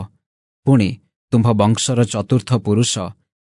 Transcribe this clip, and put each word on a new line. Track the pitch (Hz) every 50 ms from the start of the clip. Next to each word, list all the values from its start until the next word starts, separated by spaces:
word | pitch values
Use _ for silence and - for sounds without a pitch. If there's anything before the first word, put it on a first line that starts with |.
| 98 - _ _ _ _ _ _ _ _ _ _ -
ପୁଣି | 139 139 123 101 90 - - _ _ _ _ _ - -
ତୁମ୍ଭ | 117 110 117 113
ବଂଶର | 104 101 107 113 - - - 127 120 120
ଚତୁର୍ଥ | 104 - 107 101 - 131 123 - - 127
ପୁରୁଷ | 117 - 107 104 110 120 - - 110 92 90 - _ _ _ _ _